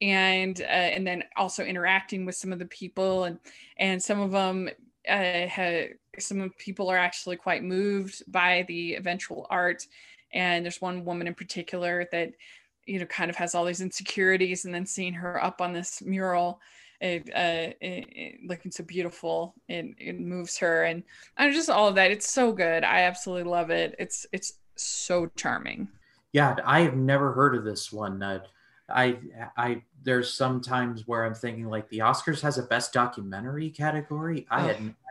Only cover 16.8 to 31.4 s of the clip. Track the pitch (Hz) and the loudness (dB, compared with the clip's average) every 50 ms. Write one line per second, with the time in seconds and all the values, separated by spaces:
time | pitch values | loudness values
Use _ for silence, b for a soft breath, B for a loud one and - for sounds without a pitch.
16.8 | b b b b - 185 175 170 151 - - - 175 170 165 165 165 175 - - | b b b b -4 -2 -2 -4 -6 -4 -2 0 0 0 0 0 -4 -6 -8 -8
17.8 | - 185 180 180 - - - - 80 - - - - 180 175 170 - 185 - - | -10 -8 -8 -8 -10 -12 -12 -12 -12 -12 -12 -14 -10 -10 -10 -8 -10 -12 -12 -12
18.8 | 170 165 170 185 175 170 - - - 165 165 165 170 180 - - _ - 175 170 | -12 -8 -6 -4 -4 -4 -6 -6 -4 -2 -2 -2 -4 -6 -10 -18 _ -8 -8 -8
19.8 | 165 - - - - 175 180 180 175 175 180 180 175 175 - - 190 170 165 165 | -8 -10 -12 -12 -12 -10 -8 -6 -6 -6 -6 -6 -6 -6 -4 0 2 2 4 4
20.8 | 165 165 165 175 - B B B B B B - 277 285 277 320 320 294 - 208 | 2 2 0 -4 -8 B B B B B B 2 4 4 4 2 2 2 4 6
21.8 | 214 202 190 190 190 185 208 208 - - - 269 247 233 214 190 175 165 165 165 | 6 6 8 8 6 6 6 2 -2 -2 2 4 4 4 4 2 2 2 4 4
22.8 | - - - 180 180 180 180 - - 190 180 180 175 175 175 175 170 165 165 170 | 4 4 6 6 4 4 2 -2 -6 -6 -4 -4 -2 0 0 0 2 2 2 0
23.8 | 165 156 - - 180 - - - - - - 190 - - - - _ _ - - | 0 -2 -4 -6 -8 -6 -6 -10 -10 -8 -8 -8 -8 -8 -12 -12 _ _ -12 -8
24.8 | - - - - - - 180 180 170 165 - - - 131 120 - - - - - | -6 -6 -4 -4 -2 0 0 0 0 -2 -4 -4 -2 -2 -2 -2 -4 -6 -6 -6
25.8 | 202 - - b b b b b b _ - 143 147 135 135 - - 123 139 160 | -8 -10 -10 b b b b b b _ 6 6 6 6 6 2 2 6 6 8
26.8 | 170 151 131 131 131 131 139 139 143 135 123 127 139 139 123 117 107 107 101 - | 8 6 4 4 4 4 4 4 4 2 4 6 4 6 4 2 -2 -2 -4 -4
27.8 | - - - 107 107 98 98 95 98 98 98 95 - - b b b b b b | -8 -8 -6 -6 -6 -4 -4 -4 -4 -4 -4 -6 -8 -12 b b b b b b
28.8 | b b - 127 127 123 123 120 - - - 113 117 - - - 120 123 120 113 | b b 2 4 4 4 2 -2 -6 -16 -12 -12 -12 -8 -2 -2 0 0 0 -4
29.8 | - _ _ - - 127 127 123 120 123 - - 135 127 127 123 120 123 127 127 | -6 _ _ -6 0 2 2 2 2 0 0 0 2 2 2 0 -2 0 0 0
30.8 | 123 120 117 110 110 117 117 113 113 110 110 110 | 0 0 -2 -6 -4 -4 -2 0 0 -2 -2 -4